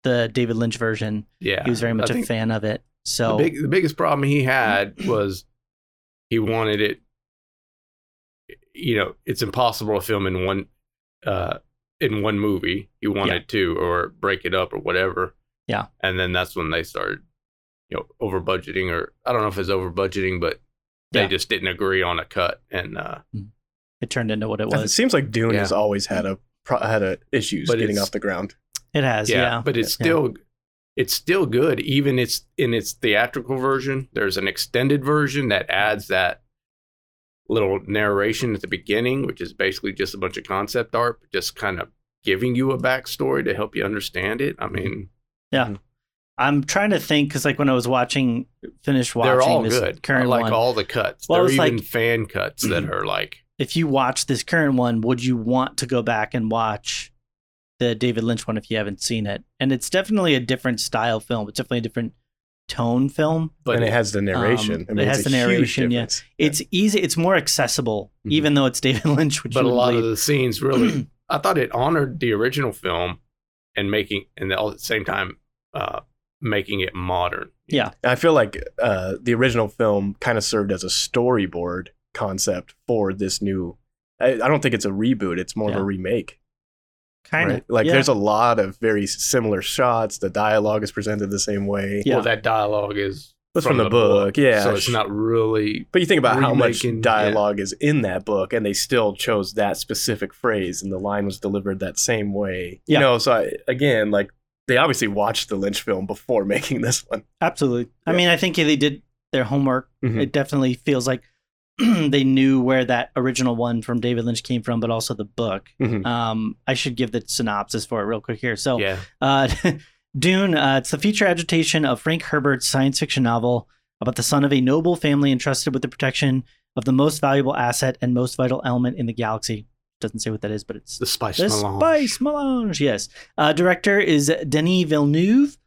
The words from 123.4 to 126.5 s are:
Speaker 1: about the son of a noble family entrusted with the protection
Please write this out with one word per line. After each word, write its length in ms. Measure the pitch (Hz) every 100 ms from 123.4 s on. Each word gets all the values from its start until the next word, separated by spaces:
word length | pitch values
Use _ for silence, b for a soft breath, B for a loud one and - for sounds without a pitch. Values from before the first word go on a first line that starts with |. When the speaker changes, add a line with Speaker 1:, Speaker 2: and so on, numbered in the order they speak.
| 120 120 - _ _ _
Speaker 1:
about 160 | - 120
the 60 |
son 200 | 120 147
of 80 | 139
a 60 | 139
noble 340 | 127 151 165 170
family 340 | 156 143 143
entrusted 440 | 127 147 131 -
with 80 | 131
the 60 | 143
protection 560 | - 135 - 139 131 -